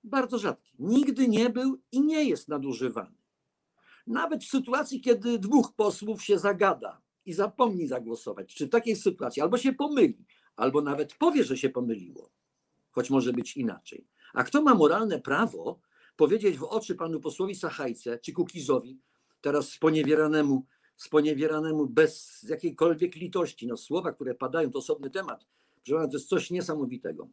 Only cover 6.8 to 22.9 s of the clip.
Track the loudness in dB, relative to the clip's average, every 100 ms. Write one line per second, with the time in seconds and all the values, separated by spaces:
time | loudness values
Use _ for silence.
6.8 | -6 -14 _ _ -8 -2 -2 2 2 2
7.8 | -2 -4 -6 -10 -8 -10 -10 -8 0 2
8.8 | 2 0 0 0 -4 -2 0 2 0 0
9.8 | 0 4 2 2 _ _ _ -2 0 0
10.8 | 0 -2 -4 0 2 4 2 0 -2 -2
11.8 | -4 -4 -8 -18 -20 _ _ _ _ _
12.8 | _ -4 0 2 2 -2 -4 -4 -6 -6
13.8 | -12 -20 -20 _ _ -4 0 2 6 6
14.8 | 6 4 0 -2 -2 0 0 -2 -10 -10
15.8 | _ _ _ 2 4 4 2 0 -2 -4
16.8 | -4 -6 -4 -6 -6 -4 -4 -4 -8 -6
17.8 | -6 -6 -8 -8 -6 -4 -4 -4 0 0
18.8 | -2 -16 _ _ _ _ -2 -2 -2 0
19.8 | 2 2 4 4 4 4 4 2 -2 _
20.8 | _ -20 0 4 4 2 0 0 0 0
21.8 | 0 4 4 4 -16 -14 -8 -6 -4 2
22.8 | 2